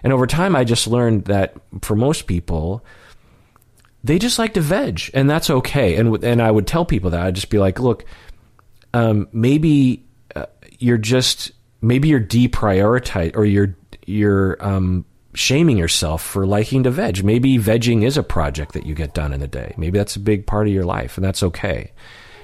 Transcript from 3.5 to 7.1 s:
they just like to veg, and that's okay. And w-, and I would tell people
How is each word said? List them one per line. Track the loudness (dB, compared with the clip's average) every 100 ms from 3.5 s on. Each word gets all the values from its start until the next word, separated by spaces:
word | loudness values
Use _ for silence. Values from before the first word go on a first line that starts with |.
| _ _ _ _ _
they | -2 0
just | 0 -2
like | -2 0
to |
veg, | 0 -2 -2 -6 -4
and | 0 2
that's | 2 0
okay. | 0 0 0 2 2
And | 2
w-, | 2 0
and | 2
I | 4
would | 2 2
tell | -2
people | 0 0 0